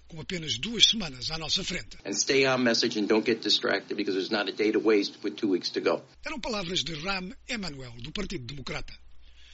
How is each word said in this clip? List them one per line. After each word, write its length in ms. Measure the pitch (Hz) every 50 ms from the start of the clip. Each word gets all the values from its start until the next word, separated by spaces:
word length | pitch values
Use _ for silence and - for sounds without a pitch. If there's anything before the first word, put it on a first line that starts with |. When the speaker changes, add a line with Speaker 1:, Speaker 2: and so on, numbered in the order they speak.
| - -
Speaker 1:
com 120 | - 160
apenas 380 | 143 - 190 175 160 147 127 113
duas 280 | 135 208 240 208 -
semanas 460 | - - 226 190 156 131 123 120 -
à 60 | 160 160
nossa 260 | 160 147 - 190 180
frente. 340 | - 185 170 - - - - -
Speaker 2:
And 80 | - -
stay 320 | - - - 143 135 135
on 140 | 131 131 127
message 400 | 127 117 117 113 - 117 - 107
and 60 | 104
don't 200 | 90 110 110 107
get 160 | - 87 -
distracted 540 | - 107 101 - - 101 98 98 - - -
because 180 | 101 101 101 92
there's 160 | 95 90 85
not 200 | 110 104 101 95
a 40 | 92
day 180 | - 107 107 107
to 60 | 104
waste 380 | 90 107 110 101 98 - - - -
with 120 | 104 80
two 140 | - - 104
weeks 200 | 92 85 - -
to 100 | - 98
go. 240 | 90 95 85 - - - - - -
Speaker 1:
Eram 160 | 311 311 285
palavras 440 | - 302 226 208 190 165 185 165 -
de 100 | 143 170
Rahm 400 | 147 151 196 196 185 180 185 277 - - -
Emanuel, 480 | 262 226 196 170 143 135 131 123 117 120
do 100 | 117 147
Partido 340 | 151 - 190 185 208 151 123
Democrata. 480 | 117 143 143 120 - 160 143 - - - - - - - - - - - - - -